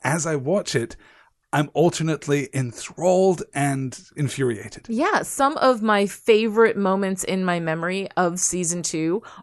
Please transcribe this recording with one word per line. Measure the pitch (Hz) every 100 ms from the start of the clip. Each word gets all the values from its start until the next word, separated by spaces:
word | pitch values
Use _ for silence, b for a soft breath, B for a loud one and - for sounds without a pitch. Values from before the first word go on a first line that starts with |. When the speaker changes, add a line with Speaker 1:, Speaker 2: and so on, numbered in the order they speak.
Speaker 1:
as | 135 165 156
I | 151
watch | 131 196 -
it, | 123 117 - b b b _ _
I'm | 143 143
alternately | - 165 - 160 147 - 143 131
enthralled | 135 123 - - - 175 185 190 160 -
and | 139 139 135 131 - -
infuriated. | - 139 - 131 104 92 - -
Speaker 2:
Yeah, | 226 349 -
some | - - 269 311
of | 262 247
my | 220 208
favorite | 202 - - 214 185 208 226 -
moments | 196 190 190 190
in | - 190
my | 185 175
memory | 165 160 170 190 196 -
of | 180 180
season | - 180 170 175
two | 160 160 160 196 B B